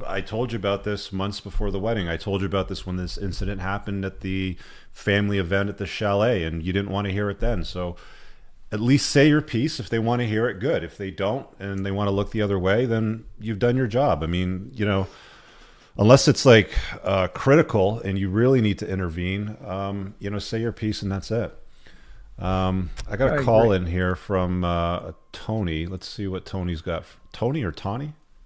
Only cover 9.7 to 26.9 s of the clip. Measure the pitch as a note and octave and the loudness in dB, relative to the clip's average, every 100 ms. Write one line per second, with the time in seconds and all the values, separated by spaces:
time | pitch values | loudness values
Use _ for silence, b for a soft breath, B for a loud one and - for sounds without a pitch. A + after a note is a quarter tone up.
9.7 | - G2 A2+ A2+ A#2+ A2+ G#2+ A#2+ F#2+ C3 | -4 -4 -2 0 0 0 0 0 0 -2
10.7 | A2 D#2+ - G2 F#2 G2 C3 - - G2 | -2 -4 -8 -8 -2 -2 -2 -8 -10 -6
11.7 | G2 G2 G2 G2+ G2 G#2 A2 G#2 G2 F2+ | -4 -2 0 0 0 0 0 0 2 4
12.7 | A2 B2+ A2+ A2 A2 - - A2 G2 A#2+ | 4 2 0 0 -4 -10 -10 -6 0 2
13.7 | C3 A#2+ A#2+ C#3+ D#2 D#2+ F2+ F#2 F#2 A2 | 2 2 2 2 2 0 0 0 -4 -8
14.7 | - G#2 G2 F#2+ B B B B B B | -2 2 2 0 B B B B B B
15.7 | B B - G#2 C3+ D#3 - C3+ A2 F#2+ | B B 4 8 8 8 6 8 8 8
16.7 | - B - - G2 F2+ - C3+ D3+ - | 0 B -6 -2 0 0 0 4 6 6
17.7 | G#2+ F#2+ A#2 G2 F#2+ F#2+ G#2 B2 C3 G#2+ | 4 4 2 -2 -2 0 2 4 6 4
18.7 | F#2+ G#2+ F#2+ F2+ E2 F2+ G2 G#2 G#2+ G#2 | 0 -2 -2 -2 -2 -2 -2 -6 -10 -8
19.7 | F#2+ G2 G2+ G2 - G2+ G#2 - A2+ A#2 | -6 -4 -6 -8 -8 -6 -6 -4 -4 -4
20.7 | - G#2+ G2+ G2+ G2 - A2+ E2+ - - | -4 -4 -4 -4 -4 -4 -4 -4 -8 -18
21.7 | b b b b b b - F#2 F#2 F#2 | b b b b b b -8 -2 0 0
22.7 | F#2 F2 - - G#2 C3+ D3 B2 A2 A2+ | -2 -4 -8 -8 -2 0 2 4 6 6
23.7 | F#2+ F2 F2+ F#2 F#2 - F#2+ F2+ F2+ F2 | 4 0 0 0 -2 -2 0 0 0 0
24.7 | E2+ E2+ F2 F2+ - _ - - A2 F2 | 0 -2 -4 -8 -14 _ -12 -6 -4 -2
25.7 | D#2 E2+ F#2+ - - G2 F#2 - F#2+ F2+ | -4 -6 -8 -12 -8 -6 -6 -8 -6 -4
26.7 | E2 F2+ | -4 -4